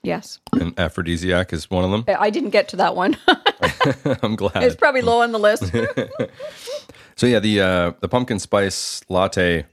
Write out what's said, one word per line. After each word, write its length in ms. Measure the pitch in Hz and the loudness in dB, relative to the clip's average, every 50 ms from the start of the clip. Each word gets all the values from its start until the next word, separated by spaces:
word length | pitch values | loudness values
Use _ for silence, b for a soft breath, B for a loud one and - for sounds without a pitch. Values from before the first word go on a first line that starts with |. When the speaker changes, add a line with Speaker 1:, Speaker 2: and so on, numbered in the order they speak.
Speaker 1:
Yes. 380 | - 175 165 - - - - - _ - | -2 -4 -4 -4 -6 -14 -20 -20 _ -2
Speaker 2:
And 240 | - - - 87 - - | -2 0 0 -2 -2 -2
aphrodisiac 720 | 87 80 - - 87 85 87 82 87 92 90 87 92 - | -2 -2 -2 -4 -4 -2 -2 -2 0 2 2 2 0 0
is 180 | - 80 - _ | -4 -8 -6 _
one 140 | 95 90 90 | -2 0 0
of 60 | 92 | 0
them? 120 | 101 107 120 208 | 0 0 0 0
Speaker 1:
I, 160 | 196 - 202 | 0 0 0
I 60 | 220 | 0
didn't 200 | 214 - 277 208 | 0 -2 -4 2
get 180 | - - 190 - | 2 0 0 0
to 60 | - | -2
that 200 | 185 214 175 - | 0 0 0 0
one. 200 | 180 185 240 - - | 0 0 0 0 0
<laughs> 40 | - | 2
Speaker 2:
<laughs> 960 | - 349 - - 508 - - - 508 - - 508 143 127 - - 147 127 - | 0 0 2 0 -2 -2 0 -4 -4 -2 0 0 -2 -2 -2 -2 -4 -2 0
I'm 120 | - 107 110 | -2 -4 -2
glad. 280 | 101 98 98 - 101 - | -2 -2 -2 0 2 2
Speaker 1:
It's 100 | 247 - | 2 2
probably 240 | - - 294 269 254 | 2 2 2 2 2
low 180 | 240 233 233 240 | 2 2 4 4
on 80 | 233 233 | 2 2
the 60 | 226 220 | 0 2
list. 320 | 208 208 214 220 - 90 - 117 | 4 4 2 2 -2 -2 -2 -2
Speaker 2:
<laughs> 40 | 113 - - 139 110 - - - 113 - B B B B B B B 466 539 B B B B B B B B | -2 -2 -4 -4 -6 -6 -6 -8 -8 -8 B B B B B B B -12 -12 B B B B B B B B
So 100 | - 120 123 | 0 2 2
yeah, 100 | 120 107 | 4 2
the, 220 | 98 107 107 101 | 2 2 2 2
uh, 320 | 95 92 92 90 87 87 85 _ | 2 2 2 2 0 0 -2 _
the 80 | - 90 | -6 -2
pumpkin 320 | - 123 127 120 117 98 | 0 -2 0 -2 -4 -6
spice 600 | - - - 101 98 98 - - - - - - - _ | -2 0 0 2 2 0 -2 -6 -8 -8 -10 -12 -10 _
latte 580 | 95 90 95 95 - 98 90 87 85 80 73 _ | 0 0 0 2 2 0 2 2 2 0 -4 _